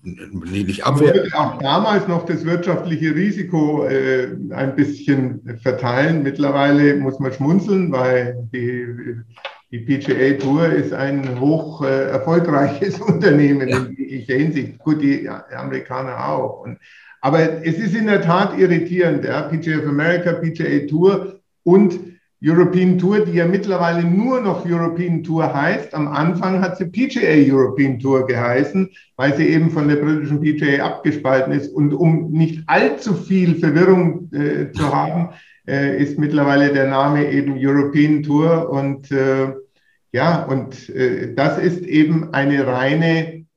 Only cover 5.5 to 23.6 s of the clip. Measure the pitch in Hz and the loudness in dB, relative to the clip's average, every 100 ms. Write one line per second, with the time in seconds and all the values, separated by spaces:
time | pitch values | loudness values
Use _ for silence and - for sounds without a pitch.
5.5 | 110 135 123 123 123 151 165 139 139 139 | -6 -4 -2 -2 0 0 0 -2 -2 0
6.5 | 139 139 143 147 143 135 127 135 - 139 | 2 4 4 4 2 -2 -4 -6 -2 0
7.5 | 185 202 190 175 135 127 127 123 123 117 | 0 2 0 0 0 0 0 0 -6 -10
8.5 | 123 120 123 123 120 120 117 117 - - | -6 -6 -6 -8 -10 -10 -12 -14 -18 -20
9.5 | - _ 120 113 135 - 123 135 139 131 | -20 _ -12 -2 -2 0 2 2 2 0
10.5 | 147 165 - - - 135 139 131 123 139 | 2 2 0 -2 -4 -4 -2 -4 -2 0
11.5 | 160 156 - 135 135 135 - - 170 170 | 0 -2 -6 -2 0 0 -2 0 0 2
12.5 | 143 143 - 202 - - 170 180 147 143 | 2 0 -2 -4 -4 -2 2 4 6 4
13.5 | 139 127 123 127 - 135 135 113 127 160 | 2 0 -2 -2 -8 -10 -10 -4 0 0
14.5 | 151 113 - - 151 143 139 - 101 - | -2 -6 -6 -2 0 2 0 -4 -12 -14
15.5 | 123 131 131 127 127 131 120 131 151 - | -12 -8 -8 -8 -8 -8 -8 -4 -4 -4
16.5 | - - - _ - - - 139 160 165 | -8 -14 -16 _ -20 -20 -4 0 4 2
17.5 | 160 165 160 214 202 214 196 165 175 196 | 0 -4 -2 -2 -2 2 2 2 2 2
18.5 | - 180 170 170 180 170 143 - 131 147 | 2 2 2 0 0 0 0 -2 -4 -4
19.5 | 160 160 156 147 143 160 175 175 165 165 | -4 -2 -2 0 0 2 0 0 -2 -4
20.5 | 160 147 143 143 156 185 196 - - _ | -4 -2 -2 0 2 4 2 -4 -14 _
21.5 | _ - 190 202 - - - _ _ 147 | _ 4 6 6 0 -10 -20 _ _ 2
22.5 | 170 175 180 185 180 180 214 175 170 170 | 4 4 4 2 2 2 2 2 2 2
23.5 | 190 | 0